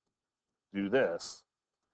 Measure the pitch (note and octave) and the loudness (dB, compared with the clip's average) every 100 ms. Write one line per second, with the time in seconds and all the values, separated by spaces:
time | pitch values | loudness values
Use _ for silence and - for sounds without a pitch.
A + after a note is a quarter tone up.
0 | _ _ _ _ _ _ _ G2+ G2 B2+ | _ _ _ _ _ _ _ -4 2 2
1 | G#2 E2 - - _ _ _ _ _ | 2 0 -8 -14 _ _ _ _ _